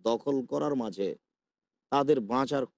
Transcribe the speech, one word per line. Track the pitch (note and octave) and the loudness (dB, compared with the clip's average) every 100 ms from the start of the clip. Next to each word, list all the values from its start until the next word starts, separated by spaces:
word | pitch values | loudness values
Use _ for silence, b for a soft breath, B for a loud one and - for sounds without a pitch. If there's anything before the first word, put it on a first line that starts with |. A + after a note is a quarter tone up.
দখল | A2 A2+ - C#3 A#2+ | -2 0 0 -2 -2
করার | C#3+ D3 C3+ | -2 0 -2
মাঝে, | A2 F#2+ F#2+ - _ _ _ _ _ _ - | -4 -4 -4 -6 _ _ _ _ _ _ -2
তাদের | C#3 C#3 C#3+ | 2 4 2
বাঁচার | G2+ B2 C3 C#3+ C3 | 2 0 0 -2 -4